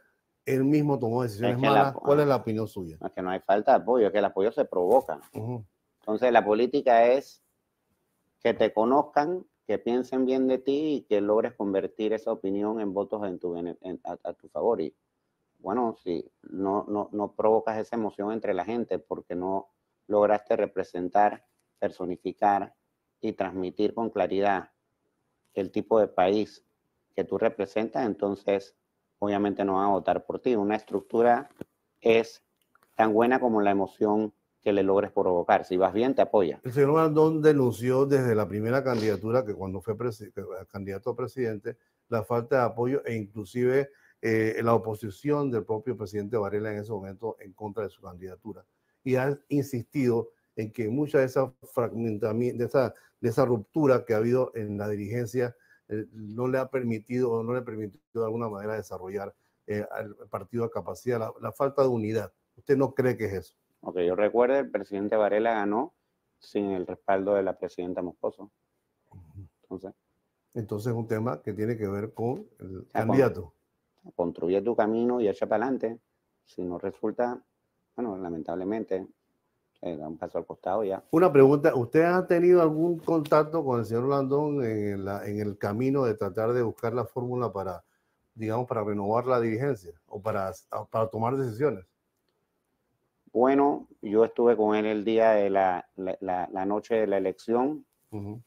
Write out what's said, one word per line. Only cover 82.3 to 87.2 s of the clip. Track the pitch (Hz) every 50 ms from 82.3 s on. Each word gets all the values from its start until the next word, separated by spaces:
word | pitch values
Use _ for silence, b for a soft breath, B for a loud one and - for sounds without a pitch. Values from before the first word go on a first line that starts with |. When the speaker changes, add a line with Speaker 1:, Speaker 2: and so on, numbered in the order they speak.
| 180 170 175 175 180 175
Speaker 1:
algún | 165 156 156 156 165 175 170 160
contacto | - - 165 160 147 147 165 151 156 151 160 165 147
con | 135 123 117
el | 110
señor | 101 117 117 123
Blandón | 135 143 139 139 131 139 143 151 151 147 143 123
en | 110 110 107 104 101 101 98 95
la, | 98 98 101 104
en | 104 104 107
el | 104 104 98
camino | - - 104 104 113 131 131 139 139
de | 131 117 107
tratar | - 104 98 90 110 110 117
de | 123 123
buscar | 120 110 98 - - 117 113
la | 127 113
fórmula | - - 131